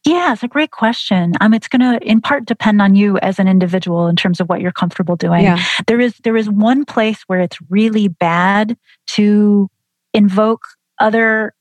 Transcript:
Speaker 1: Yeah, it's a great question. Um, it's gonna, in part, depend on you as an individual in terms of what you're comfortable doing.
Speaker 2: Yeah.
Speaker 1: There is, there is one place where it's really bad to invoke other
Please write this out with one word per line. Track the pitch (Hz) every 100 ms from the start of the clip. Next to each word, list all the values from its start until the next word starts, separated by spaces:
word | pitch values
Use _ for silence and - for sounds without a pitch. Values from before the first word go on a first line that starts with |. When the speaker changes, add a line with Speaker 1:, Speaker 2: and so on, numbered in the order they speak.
Speaker 1:
Yeah, | 294 349 349
it's | 226
a | 240
great | 285 311
question. | - 226 233 - 190 170 175
Um, | 214
it's | 220 -
gonna, | 254 254 233
in | - 220
part, | - 285 226
depend | 220 220 208
on | 196 196
you | 202 190
as | 190 190
an | 190
individual | 185 180 185 180 170 170
in | 170
terms | 196 175
of | 165
what | 175
you're | 180
comfortable | - 180 - 170
doing. | 175 175 170
Speaker 2:
Yeah. | 196 175 175 - -
Speaker 1:
There | 233
is, | 247 -
there | 233 226
is | 214
one | 202 220 262
place | 285 - 220 214 -
where | 185
it's | 180 - 151
really | 196 220 214 202
bad | 165 170 170 185 202 214 233 _ _ - -
to | 208 208 208 202 196 _ _ _ _
invoke | 220 208 190 220 226 - _ _ -
other | 220 226 226 220 214 _